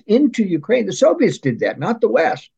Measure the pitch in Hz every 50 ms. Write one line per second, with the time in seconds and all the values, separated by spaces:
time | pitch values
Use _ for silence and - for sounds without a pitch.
0 | _ - 208 254 302 262 - - 220 190 175 156 - - 226 254 226 190 - -
1 | 262 311 339 339 294 190 143 - - 135 120 107 - - - 120 139 190 233 226
2 | - 208 - - 165 147 - 139 - _ _